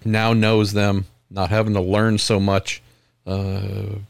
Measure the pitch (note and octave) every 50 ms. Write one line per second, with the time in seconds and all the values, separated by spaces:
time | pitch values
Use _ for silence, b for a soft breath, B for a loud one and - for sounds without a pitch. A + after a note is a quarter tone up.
0 | - A2 G#2+ A2 A2 A2+ A2+ A2+ G#2+ G#2+ A2+ G#2+ G#2+ G2 G2+ G#2 G2+ G2+ G2 G2
1 | F#2+ - _ _ _ _ F#2 G2 F#2+ E2 G#2+ A2 A2 A2 G#2 G2 F2+ F#2 G2 G#2
2 | A2 A2+ G#2+ G#2 - - A2+ G2 G2 G2 G2 F#2+ - - - - b b b b
3 | b b b b _ F2+ F#2+ G2 G2 G2 F#2+ G2 G2 G2 G2 G2+ G2 G2 G2+ G2+
4 | G2+